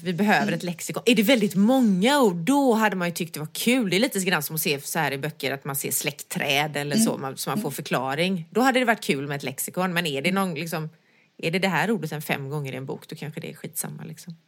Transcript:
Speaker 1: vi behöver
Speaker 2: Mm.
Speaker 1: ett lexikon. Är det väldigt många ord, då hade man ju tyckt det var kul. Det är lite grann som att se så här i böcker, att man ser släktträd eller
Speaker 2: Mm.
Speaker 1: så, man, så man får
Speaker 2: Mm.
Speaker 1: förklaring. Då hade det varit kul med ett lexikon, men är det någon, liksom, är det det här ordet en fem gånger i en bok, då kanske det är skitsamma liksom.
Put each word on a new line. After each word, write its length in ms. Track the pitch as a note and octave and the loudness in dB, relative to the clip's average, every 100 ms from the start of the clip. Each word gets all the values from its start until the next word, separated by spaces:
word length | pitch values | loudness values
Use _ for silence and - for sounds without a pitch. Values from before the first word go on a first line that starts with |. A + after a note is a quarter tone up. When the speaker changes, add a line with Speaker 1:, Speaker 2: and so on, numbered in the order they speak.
Speaker 1:
vi 80 | E3 | -6
behöver 300 | E3+ G#3+ E3+ | 0 2 4
Speaker 2:
Mm. 120 | G#3 | 2
Speaker 1:
ett 80 | E3 | -2
lexikon. 400 | F3 E3+ - D#3+ - | -4 -8 -8 -2 4
Är 80 | |
det 80 | B3 | 4
väldigt 320 | G#3 C4 G3+ | 6 4 4
många 680 | E3+ G#3 C4+ A#3 F3+ A3 D4 | 4 4 6 6 4 4 6
ord, 160 | A#3 F3 | 4 4
då 380 | E3 C#4+ C4+ | 2 4 6
hade 220 | A3 G#3+ G3 | 4 2 2
man 120 | F3 | -4
ju 60 | |
tyckt 200 | E3+ E3 | -4 -8
det 60 | D3 | -8
var 80 | D3+ | -10
kul. 380 | - A3+ B3+ G3+ | -2 2 2 2
Det 60 | F3+ | 2
är 40 | |
lite 200 | C4+ G3 | 2 0
grann 220 | F#3 F3 | 0 0
som 140 | D3 D#3 | -2 -4
att 60 | |
se 180 | F3+ C#3 | -2 -2
så 180 | - F3 | -2 -2
här 140 | D3 | 0
i 60 | C#3 | -2
böcker, 340 | D3+ - C3 | -6 -4 -6
att 120 | C3+ | -4
man 120 | D3 C#3 | -6 -6
ser 140 | C3+ | -4
släktträd 840 | B2 D3+ - - - C3 C#3 D3+ D3 | -2 -4 -6 -10 -6 0 2 0 -2
eller 200 | C#3+ G#3 | 0 2
Speaker 2:
Mm. 100 | A3+ | 2
Speaker 1:
så, 100 | - | 0
man, 200 | C3+ C#3 | -6 -6
så 140 | - | -4
man 80 | C#3+ | -4
får 100 | F3 | -4
Speaker 2:
Mm. 60 | |
Speaker 1:
förklaring. 720 | C#3 C#3+ - C3 C#3+ F3+ F#3 D#3+ | -6 -4 -2 -2 0 0 -2 -2
Då 100 | G#3+ | 2
hade 180 | C4 B3+ | 4 4
det 60 | |
varit 160 | B3 A3 | 2 0
kul 220 | - C3+ C#3+ | 0 -2 -2
med 100 | C#3+ | -6
ett 60 | |
lexikon, 500 | C#3 C3 - - F#3 | -6 -8 -6 -4 -2
men 140 | E3+ E3+ | 0 -2
är 160 | C3+ | -2
det 100 | D#3+ | 0
någon, 220 | F#3+ F#3+ | 0 -2
liksom, 360 | D#3 E3+ E3 D#3 - _ _ _ _ | -4 -6 -6 -6 -12 _ _ _ _
är 80 | E3 | -4
det 80 | F#3 | 0
det 100 | F#3 | 0
här 220 | D#3+ F3+ | 0 0
ordet 220 | A3 D#3 | 0 -2
en 100 | D3+ | -8
fem 280 | - C#3 C3+ | -6 -6 -4
gånger 220 | D3+ C3+ | -6 -6
i 40 | B2+ | -8
en 100 | C3+ | -8
bok, 220 | - - | -10 -12
då 80 | - | -12
kanske 240 | D3 D#3+ | -10 -10
det 100 | E3 | -12
är 40 | |
skitsamma 500 | D3+ - - - D3 | -12 -12 -8 -10 -10
liksom. 320 | D#3 D#3+ - E3 | -14 -14 -16 -18